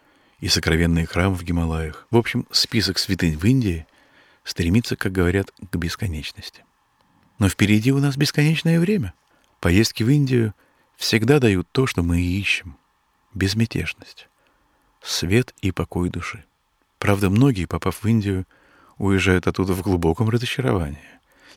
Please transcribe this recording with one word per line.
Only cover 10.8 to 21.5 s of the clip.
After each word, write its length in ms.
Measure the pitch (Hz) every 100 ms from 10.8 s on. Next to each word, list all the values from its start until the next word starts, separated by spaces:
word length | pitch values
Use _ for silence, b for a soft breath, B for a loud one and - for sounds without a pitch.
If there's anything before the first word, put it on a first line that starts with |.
| _ -
всегда 440 | - 113 113 147
дают 280 | 120 92 -
то, 140 | - 131
что 180 | -
мы 160 | 85 87
и 200 | 87 95
ищем. 360 | 95 - 85 - _ _ _ _ _
Безмятежность, 960 | 95 95 107 113 85 80 - - - - _ _ _ _ _ _ _
свет 520 | - - 85 107 - -
и 100 | 98
покой 360 | - 82 87 90
души. 360 | 85 - - - _ _ _ _ _
Правда, 320 | - 98 95
многие, 360 | 101 139 98 82
попав 360 | 85 92 -
в 40 | 104
Индию, 400 | 113 101 95 - b b b b -
уезжают 500 | 98 95 92 90 90
оттуда 260 | 85 95
в 100 | 92
глубоком 460 | 98 90 82 82 113
разочаровании. 720 | 117 120 - 127 104 76 76 - _ b b b